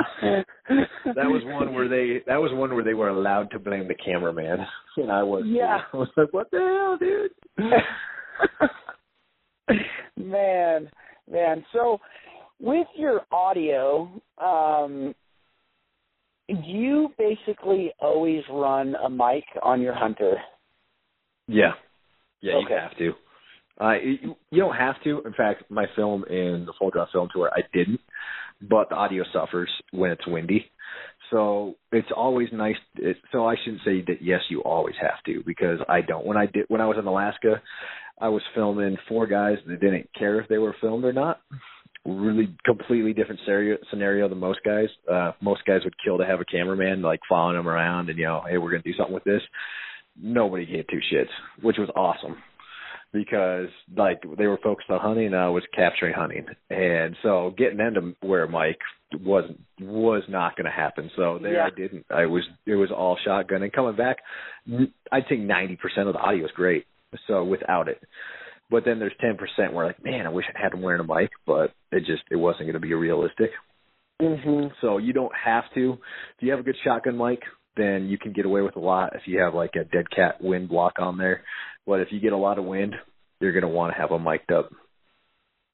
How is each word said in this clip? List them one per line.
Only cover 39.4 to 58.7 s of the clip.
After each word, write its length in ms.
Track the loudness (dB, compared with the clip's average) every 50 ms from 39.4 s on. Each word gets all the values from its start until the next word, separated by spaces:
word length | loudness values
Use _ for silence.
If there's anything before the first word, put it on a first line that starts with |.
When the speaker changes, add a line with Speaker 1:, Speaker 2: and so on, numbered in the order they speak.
| 4 2 2 0 -2
Speaker 2:
that 140 | -8 -4 2
didn't 280 | 2 4 4 2 -2 -6 -8 -2
care 220 | 0 2 2 0
if 80 | 2 2
they 80 | 2
were 180 | 2 2 0 0 -2
filmed 240 | -2 -2 0 0 0
or 80 | 0 0
not. 280 | 2 0 0 -2 -4 _ _ -18 -18 -18 -20 -20 -20 _ _ _ -14 -8
Really 500 | -8 -4 0 0 2 4 4 2 0 0 -4 2
completely 480 | 2 2 2 2 0 2 2 2 2 2
different 280 | 0 0 -2 -2 -10 -2
scenario, 320 | 0 2 2 4 2 0 0 -2 -8
scenario 380 | -6 -2 0 2 2 4 2 2
than 100 | 0 -2
most 220 | -2 -2 -2 0 0
guys. 240 | 0 2 2 2 0 -2 _ -2 0
Uh, 220 | 2 2 2 0 -2 -2 0
most 220 | 0 0 0 2
guys 140 | 2 2 2 2
would 100 | -2 -8 -4 -2
kill 140 | 0 2 2
to 60 | 2
have 160 | 2 2 -2
a 40 | -2
cameraman, 580 | -2 -2 -2 0 0 0 0 2 0 0 0 2
like, 180 | 0 0 0 2 2
following 280 | 4 4 4 4 2
them 120 | 0 0 0
around 400 | 2 2 2 2 0 0 -2 -4
and, 100 | -2 -2
you 60 | -2
know, 180 | 0 0 -2 -2 0
"Hey, 80 | 0 0
we're 120 | 0 0
gonna 120 | -2 -2 -2
do 100 | -4 -2
something 180 | -2 -2 -2 -2
with 120 | -4 0
this." 180 | 0 0 0 0 -4 -14 -14 -12 -12 -12 -12 -14 -14 -16 -18 -20 _ _
Nobody 480 | -12 -6 -2 2 2 2 2 2 -2 -6
gave 220 | -4 -4 -6 -4
two 140 | -4 -4 -4 -2 0 2
shits, 160 | 2 0 0 -4 -14 -16 -18 -16 -2
which 160 | 0 0 2 2
was 120 | 0 -2
awesome 500 | 0 0 2 2 2 0 -4 -12 -14 -14 -16 -20 _ _ -20 -20 -20 -18 -16 -16 -16 -18 -18 _ -4
because, 560 | -4 -4 -2 0 0 2 2 0 -2 -4 -6 -10 -16 -20 _ 0
like, 260 | 2 2 2 2 0 -6 -14 -4
they 100 | 0 2
were 120 | 2 2 2
focused 300 | 0 0 -2 -2 -2 -2
on 100 | -2 0
hunting 260 | 0 0 0 2 0
and 100 | 2 2
I 120 | 2 2 2
was 160 | 2 0 -2 -4 0
capturing 400 | 2 2 2 4 2 -2 -2 0
hunting. 320 | 0 -4 -4 -4 -6 -10 -12 -14 _ _ -8
And 460 | -4 0 2 2 2 2 0 -2 -4 -2 0
so 320 | 2 2 2 2 0 0
getting 220 | 2 2 2 2 0
them 160 | 0 0 0
to 320 | 0 -2 -2 -8 -8 -2
wear 180 | 0 2 2 2
a 40 | 2
mic 300 | 0 0 0 0